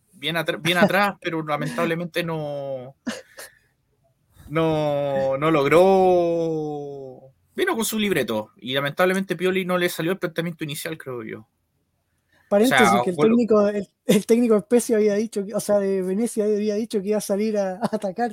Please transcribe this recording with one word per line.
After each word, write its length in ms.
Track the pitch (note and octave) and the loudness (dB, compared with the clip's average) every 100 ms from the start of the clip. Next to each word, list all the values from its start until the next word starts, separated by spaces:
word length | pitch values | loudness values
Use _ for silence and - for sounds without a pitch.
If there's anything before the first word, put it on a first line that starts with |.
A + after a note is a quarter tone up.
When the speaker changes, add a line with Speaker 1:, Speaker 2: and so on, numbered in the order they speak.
| _ | _
Speaker 1:
bien 240 | _ C#3+ E3 | _ -6 -4
atr-, 260 | D#3 - | -4 -4
bien 160 | D#3 F3 | -2 2
Speaker 2:
<laughs> 140 | F#3 | 4
Speaker 1:
atrás, 240 | F#3 G3+ F#3+ | 4 0 -2
pero 200 | F3 E3 | -6 -6
lamentablemente 800 | D#3 D3 D3+ E3 E3+ E3 E3+ E3+ | -4 -4 -4 -4 -2 -4 -4 -6
no, 720 | E3+ D#3+ D3 C#3+ C#3 C3+ B2 - - - - - - _ _ _ _ _ _ _ _ _ - | -4 -6 -6 -8 -8 -10 -12 -12 -12 -12 -16 -20 -20 _ _ _ _ _ _ _ _ _ -6
no, 880 | D3+ D#3+ D#3 D3+ C#3+ C#3+ C#3 C3+ C3+ | -2 0 0 0 -2 -2 -2 -2 0
no 140 | D#3 | 2
logró. 1800 | D#3 C#3 D#3 F#3+ F#3+ F#3 F3+ E3+ E3+ E3 D#3 D3+ D3 C#3+ C#3 C3+ C3 C3 _ _ - | 2 4 6 8 6 6 4 2 0 -2 -2 -4 -6 -10 -12 -14 -18 -20 _ _ -6
Vino 200 | F#4 B3 | -4 -2
con 100 | G#3+ | -4
su 140 | A3 | -2
libreto 520 | G#3 E3+ A#2 A2 G#2+ _ | 0 0 0 -4 -6 _
y 160 | A#2+ | -6
lamentablemente 600 | C3 C#3+ - F#3 F#3+ F#3+ F3 | -4 -4 0 0 0 -2 -2
Pioli 280 | F#3 F#3+ | -2 -2
no 140 | F3+ F3+ | 0 0
le 100 | F3 | 0
salió 240 | - D#3+ | -2 -4
el 60 | F#3+ | -2
planteamiento 460 | E3+ D#3+ E3+ E3 | -4 -4 -6 -8
inicial, 340 | D#3 D#3 E3 D#3+ | -10 -8 -10 -12
creo 260 | C3+ A#2+ | -10 -12
yo. 240 | A2 G#2+ A2 _ _ _ _ _ _ _ _ _ _ | -10 -14 -16 _ _ _ _ _ _ _ _ _ _
Speaker 2:
Paréntesis, 340 | G3+ B3 C3+ A2 | 2 4 6 6
Speaker 1:
O 40 | |
sea, 100 | - | 6
Speaker 2:
que 60 | F#3+ | 2
el 60 | F3 | 2
Speaker 1:
fue 140 | A3 | 2
lo 60 | A#3 | 4
Speaker 2:
técnico, 320 | A3+ G#3+ G3+ | 4 4 2
el, 220 | G#3 F#3+ _ - | -2 -8 _ 2
el 200 | G#3+ - | 2 4
técnico 260 | A#3 A#3+ | 2 4
de 80 | G#3+ | 2
Spezia 360 | - A#3+ - A3 | 2 0 2 2
había 180 | G#3+ G3+ | 2 0
dicho 280 | A3 G#3+ | -2 -6
que, 120 | G3 G#3 | -6 -6
o 40 | |
sea, 200 | - G3+ | 0 0
de 240 | G3 G3 | 2 -2
Venecia 420 | F#3 F#3+ A#3 A3+ G#3+ | -2 -2 -2 -2 0
había 300 | G#3 G#3+ G#3 | 0 -2 -4
dicho 260 | A#3 G#3+ | -4 -4
que 60 | F#3+ | -2
iba 100 | G#3 | -4
a 40 | |
salir 360 | - G3 A3 G#3 | -2 -2 0 -2
a, 200 | F#3+ F#3 | -4 -6
a 120 | A#3 | -8
atacar. 400 | G#3+ G3 F3+ A#3+ | -6 -6 -4 -4